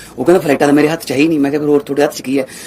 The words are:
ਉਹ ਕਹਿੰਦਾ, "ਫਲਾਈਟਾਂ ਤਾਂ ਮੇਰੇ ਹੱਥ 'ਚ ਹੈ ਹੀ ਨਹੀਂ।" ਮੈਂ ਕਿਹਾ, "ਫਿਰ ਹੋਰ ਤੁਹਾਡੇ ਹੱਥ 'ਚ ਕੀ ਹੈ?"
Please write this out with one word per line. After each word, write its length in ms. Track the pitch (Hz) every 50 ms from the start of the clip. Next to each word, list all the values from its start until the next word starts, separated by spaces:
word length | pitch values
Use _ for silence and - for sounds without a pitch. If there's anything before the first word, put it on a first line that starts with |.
| - - - -
ਉਹ 60 | -
ਕਹਿੰਦਾ, 160 | 165 175 165
"ਫਲਾਈਟਾਂ 280 | - 151 139 - 151 143
ਤਾਂ 60 | 143
ਮੇਰੇ 140 | 147 151 151
ਹੱਥ 160 | 165 165 -
'ਚ 80 | - 135
ਹੈ 40 |
ਹੀ 120 | 131 147 165
ਨਹੀਂ।" 120 | 165 147
ਮੈਂ 100 | 139 139
ਕਿਹਾ, 120 | 143 151 151
"ਫਿਰ 60 | 147
ਹੋਰ 120 | 147 143
ਤੁਹਾਡੇ 220 | 139 - 139 135 143
ਹੱਥ 120 | 151 -
'ਚ 80 | - -
ਕੀ 160 | 127 135 139
ਹੈ?" 80 | 131 - - - -